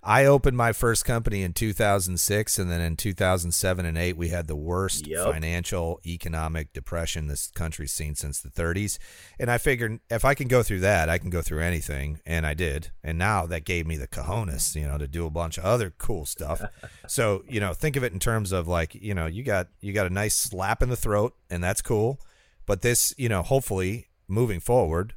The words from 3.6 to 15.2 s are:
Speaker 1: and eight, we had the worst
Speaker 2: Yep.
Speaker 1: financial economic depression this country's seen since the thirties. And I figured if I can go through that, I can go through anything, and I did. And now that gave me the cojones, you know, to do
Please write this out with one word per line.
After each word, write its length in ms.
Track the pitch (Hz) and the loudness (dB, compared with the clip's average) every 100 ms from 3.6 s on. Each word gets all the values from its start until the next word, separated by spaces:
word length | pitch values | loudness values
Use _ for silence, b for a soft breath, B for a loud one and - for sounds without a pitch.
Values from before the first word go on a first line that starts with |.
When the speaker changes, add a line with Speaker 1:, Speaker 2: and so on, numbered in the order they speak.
| 95 92 87 | 2 0 0
Speaker 1:
and 140 | 80 | 0
eight, 180 | 87 82 | 0 0
we 120 | 85 | -2
had 180 | 87 78 | -2 -4
the 80 | 76 | -4
worst 500 | 78 87 95 - 73 | -2 -2 0 -2 -4
Speaker 2:
Yep. 260 | 78 98 | -2 0
Speaker 1:
financial 680 | 80 80 87 85 87 82 85 | 0 -2 -2 -2 -2 -2 -4
economic 720 | 85 85 82 80 80 80 76 | -6 -6 -4 -4 -2 -4 -6
depression 540 | - - 85 80 80 76 | -10 -6 -4 -4 -4 -4
this 240 | 69 - | -4 -6
country's 400 | - 82 80 71 | -4 -6 -4 -6
seen 240 | - 76 73 | -6 -4 -6
since 240 | 73 71 | -6 -8
the 80 | 69 | -8
thirties. 480 | - 85 87 101 - B B B B | -2 -2 0 -4 -6 B B B B
And 140 | 120 | 0
I 80 | 120 | 2
figured 400 | - 127 117 117 _ | 2 0 -2 -4 _
if 160 | 113 131 | 2 2
I 80 | |
can 140 | 139 131 | 2 4
go 160 | 123 | 4
through 160 | 123 98 | 4 2
that, 280 | 92 98 80 | 4 4 4
I 120 | 87 | 0
can 100 | 90 | 0
go 140 | 87 | -2
through 180 | 80 76 | -2 -2
anything, 580 | 85 85 71 71 71 73 - | 0 -2 -4 -4 -4 -8 -4
and 220 | 82 78 | -2 -2
I 80 | 73 | 0
did. 340 | 85 71 - - | -2 -2 -6 -10
And 160 | - 82 | -6 0
now 260 | 95 104 85 | 2 0 0
that 180 | 85 | -6
gave 220 | 78 87 80 | -2 -2 -2
me 100 | 80 | -4
the 120 | 64 | -6
cojones, 680 | - - 104 101 71 - | -8 -4 -4 -4 -2 -2
you 140 | 76 73 | -2 -4
know, 100 | 71 | -4
to 100 | 71 | -4
do 200 | 80 | -4